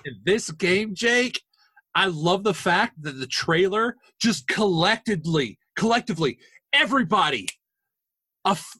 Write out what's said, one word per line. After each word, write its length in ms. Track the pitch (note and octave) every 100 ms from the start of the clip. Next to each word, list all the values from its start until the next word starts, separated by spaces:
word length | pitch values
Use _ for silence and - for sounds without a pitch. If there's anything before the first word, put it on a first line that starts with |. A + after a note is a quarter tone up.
| C#3
In 80 | F#2+
this 260 | C3 A3 -
game, 440 | D#3+ F3 F#3+ A3
Jake, 480 | F3+ A#3 B3 B3+ - - _ _ _ _
I 120 | E3+ F#3+
love 380 | D#3 E3 F#3+
the 100 | G#3
fact 480 | E3 F#3 F3+ A#3 D#3
that 160 | D3 C3+
the 80 | B2+
trailer 720 | - - E3 F#3+ G#3+ A#3 - _ _
just 260 | A3+ F3+ -
collectively, 1120 | - G#3 E3 F#3 A3+ A3+ F3+ D#3+ D#3 A2+ - _ -
collectively, 600 | A3+ A#3+ A#3 D#3+ C#3 - _ _ _
everybody 760 | C#4+ A#3 C4 E3 G3+ D3+ A#2+ F#2 - _ _ _ _ _ _ _ _ G3
a 40 |
f-, 260 | G3+ -